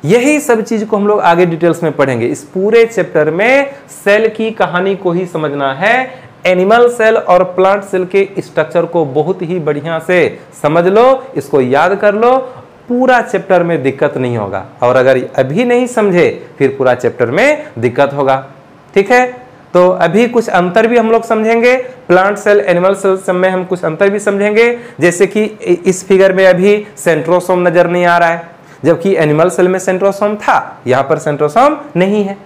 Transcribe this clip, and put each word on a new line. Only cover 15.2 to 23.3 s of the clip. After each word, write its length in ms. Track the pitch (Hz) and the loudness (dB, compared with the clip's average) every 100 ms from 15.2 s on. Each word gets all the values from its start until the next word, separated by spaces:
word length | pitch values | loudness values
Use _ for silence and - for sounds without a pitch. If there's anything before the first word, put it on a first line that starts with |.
| - - | 0 -4
अभी 300 | 131 160 247 | -2 0 0
नहीं 220 | 240 247 | 0 0
समझे 420 | 240 208 175 135 - - - | -2 0 2 2 0 -14 -2
फिर 180 | 135 135 | -2 0
पूरा 160 | 127 123 | 0 0
चैप्टर 360 | 120 - 120 | -2 -2 -2
में 340 | 147 262 302 - - | 0 0 -2 -6 -4
दिक्कत 340 | 120 120 139 | -4 0 -2
होगा। 320 | 143 135 135 139 - - - - | 0 0 0 -4 -20 -20 -20 -4
ठीक 180 | 202 196 | -2 2
है, 140 | 247 254 247 - - - | 2 2 -6 -20 -20 -2
तो 160 | 180 180 | 2 2
अभी 360 | 185 170 196 240 | 2 0 2 2
कुछ 200 | 240 226 | 0 0
अंतर 380 | 190 180 180 226 | 0 0 0 2
भी 100 | 240 | 2
हम 140 | 220 | 2
लोग 120 | 226 226 | 0 0
समझेंगे, 500 | 220 220 233 240 254 254 - - | -2 0 2 2 0 -4 -14 0
प्लांट 300 | 180 196 208 | 2 2 0
सेल, 220 | 208 208 | 2 2
एनिमल 340 | 202 175 185 190 | 2 0 0 0
सेल 400 | 196 190 190 | -2 -2 -2